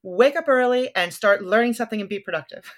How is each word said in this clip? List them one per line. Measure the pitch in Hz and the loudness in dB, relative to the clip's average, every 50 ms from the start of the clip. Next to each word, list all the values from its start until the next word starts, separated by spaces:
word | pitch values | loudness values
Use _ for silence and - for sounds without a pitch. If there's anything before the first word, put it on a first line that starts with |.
Wake | - 190 180 190 247 285 - | -14 -6 2 4 4 4 4
up | 339 320 294 | 0 0 2
early | 262 254 247 247 247 254 254 - - | 2 2 2 2 2 0 -2 -2 -2
and | 185 175 175 | -4 -4 -4
start | - - - 202 202 - 196 | -4 0 2 2 2 2 2
learning | 180 208 226 240 240 226 | 0 2 2 2 2 0
something | - 233 220 226 214 | -4 -6 -6 -6 -8
and | 202 196 | -6 -6
be | 202 190 | -8 -10
productive." | - 190 170 156 151 - - - - - - | -8 -6 -8 -8 -8 -10 -18 -18 -18 -20 -20